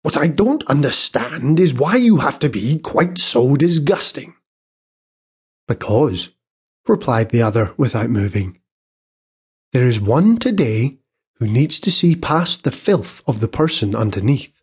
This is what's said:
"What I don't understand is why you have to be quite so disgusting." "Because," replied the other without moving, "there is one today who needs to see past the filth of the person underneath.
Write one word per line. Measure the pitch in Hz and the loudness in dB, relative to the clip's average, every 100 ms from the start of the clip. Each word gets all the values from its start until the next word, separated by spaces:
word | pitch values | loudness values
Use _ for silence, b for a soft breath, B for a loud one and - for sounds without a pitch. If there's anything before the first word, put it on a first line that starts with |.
"What | - - | -4 0
I | |
don't | 160 143 214 302 | 0 2 0 0
understand | - 143 135 - - 120 120 - 127 160 | 0 0 0 -2 -4 -4 -6 -4 0 2
is | 180 | 2
why | 123 151 240 | 2 0 2
you | 240 175 | 4 4
have | 139 - | 0 -2
to | 151 | -4
be | 98 113 156 | -2 -2 -2
quite | - - 175 180 | -2 -2 -2 -2
so | - 123 127 | -2 2 2
disgusting." | 139 170 165 147 190 - - - _ _ _ _ _ _ _ _ _ _ _ _ _ - | 4 2 2 0 -2 -4 -8 -16 _ _ _ _ _ _ _ _ _ _ _ _ _ -8
"Because," | 117 - 107 139 90 - _ _ _ _ _ - | -6 0 2 2 -2 -10 _ _ _ _ _ -2
replied | 214 - 113 110 | -2 0 0 0
the | 120 | 0
other | 113 110 110 - | 2 0 -2 -2
without | 127 110 117 | -2 -2 -2
moving, | 110 101 104 92 - _ _ _ _ _ _ _ _ _ _ _ | -2 -2 -2 -6 -10 _ _ _ _ _ _ _ _ _ _ _
"there | 127 127 | 2 2
is | 110 | 2
one | 101 131 208 233 | 2 4 4 2
today | 254 196 127 110 131 - _ _ _ | 0 0 0 0 -2 -6 _ _ _
who | _ 110 | _ 0
needs | 113 151 - | 2 0 0
to | 208 | -2
see | - 175 | 2 2
past | 165 - 156 170 - | 2 0 -2 -2 -4
the | 180 | -6
filth | - - 175 98 - - | -4 0 0 -2 -8 -6
of | 110 | -2
the | 113 | -4
person | - 160 - 101 | -2 -2 -2 -4
underneath. | 110 110 98 101 139 - _ | -2 -2 -2 0 -2 -4 _